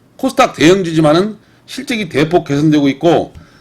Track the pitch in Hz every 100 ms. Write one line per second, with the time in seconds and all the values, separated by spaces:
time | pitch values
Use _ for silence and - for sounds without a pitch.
0 | _ - 262 - 240 - 151 196 170 160
1 | 151 160 214 208 _ _ - - 262 233
2 | 170 127 156 175 160 143 156 151 143 131
3 | 165 139 78 - - _